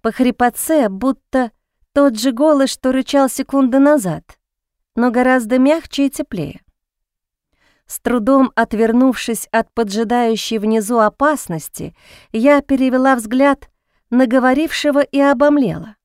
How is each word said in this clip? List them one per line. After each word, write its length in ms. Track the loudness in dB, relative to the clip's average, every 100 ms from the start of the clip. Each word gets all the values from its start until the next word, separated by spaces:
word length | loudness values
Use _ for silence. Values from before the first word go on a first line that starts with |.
По 100 | -6
хрипотце, 760 | -4 -6 -2 -4 -4 -2 0 0
будто... 600 | -2 -4 -6 _ -4 -4 _ _ _ _
Тот 260 | 0 0 0
же 120 | -4
голос, 380 | 0 2 2 0
что 220 | -2 -4
рычал 380 | -2 0 0 0
секунды 500 | -2 -4 0 2 2
назад, 580 | 4 2 -2 -8 _ _ _ _ _ _ _ -2
но 160 | 0
гораздо 460 | 0 2 0 0 2
мягче 480 | 2 0 -4 -4 -2
и 40 |
теплее. 520 | -4 -8 -8 -8 -12 _ _ _ _ _ _ _ _ _ _ _ _ _
С 120 | -8
трудом 520 | -2 0 2 2 2 0
отвернувшись 920 | -2 0 2 4 2 0 -6 -8 -4
от 220 | -4 -4
поджидающей 840 | -4 -4 -4 -2 0 0 -2 -4 -4
внизу 400 | 0 -2 0 0
опасности, 960 | 0 _ -2 -2 -6 -10 -10 -14 -16 _ _ -20 _
я 300 | 0 2 2
перевела 540 | 2 0 2 2 2 0
взгляд 540 | -2 0 2 0 -6 _ _ _ _
на 160 | 0 2
говорившего 720 | 2 2 0 -2 -2 0 0
и 180 | 0 2
обомлела. 760 | 2 2 2 2 0 -4 -12 -20